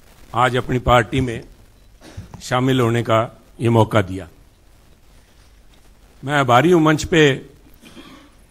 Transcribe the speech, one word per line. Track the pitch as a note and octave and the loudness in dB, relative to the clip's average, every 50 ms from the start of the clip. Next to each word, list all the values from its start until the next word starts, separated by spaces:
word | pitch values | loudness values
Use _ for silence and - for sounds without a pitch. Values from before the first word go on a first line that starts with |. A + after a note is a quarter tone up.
| - - - - - - - | -20 -20 -20 -20 -18 -10 -4
आज | A2+ B2 B2+ B2 | -2 -2 0 0
अपनी | B2+ A#2+ - C3+ B2 | -2 -4 -4 -6 -4
पार्टी | G#2+ - A#2+ B2 A2+ - - C3 | 0 2 2 2 2 0 -4 -4
में | C3 B2 A2+ A#2 - - - _ _ _ _ _ _ _ _ _ - - - - - - - - | -4 -4 -8 -12 -14 -18 -20 _ _ _ _ _ _ _ _ _ -20 -20 -20 -20 -20 -20 -20 -16
शामिल | - - B2+ B2+ B2+ C3+ C3 C3 | -10 -4 -2 -2 0 0 0 0
होने | B2 A2+ A#2 A#2 | 0 0 0 -2
का | A2+ A2+ A2+ A2 A2+ C#3 - - _ _ _ - | -2 0 0 0 -2 -4 -8 -20 _ _ _ -4
ये | C3 A#2 | -2 0
मौका | A#2 A2+ G#2+ A2 - A2 | 2 2 2 2 0 -2
दिया। | G2 F2 F#2 F#2+ F2 - _ _ - _ _ _ _ _ _ _ _ _ - _ _ - - - - _ _ _ _ _ _ _ _ - _ _ - - - _ _ _ _ - - | -2 -2 -8 -14 -14 -16 _ _ -20 _ _ _ _ _ _ _ _ _ -20 _ _ -20 -20 -20 -20 _ _ _ _ _ _ _ _ -20 _ _ -20 -20 -20 _ _ _ _ -16 -8
मैं | C3 D3 | -4 -2
आभारी | D3 C3+ B2 A#2+ B2 C3+ F3 | -2 2 4 4 4 4 4
हूं | F3+ E3+ | 4 4
मंच | D#3 D#3 D#3 C#3+ - | 4 2 2 0 -2
पे | - F3+ D#3+ D3+ C#3+ C3 B2+ - - - - _ - - - - - - - - - - - - _ _ _ _ _ | -2 2 2 4 2 2 -2 -8 -18 -20 -20 _ -20 -20 -20 -20 -20 -20 -20 -20 -20 -20 -20 -20 _ _ _ _ _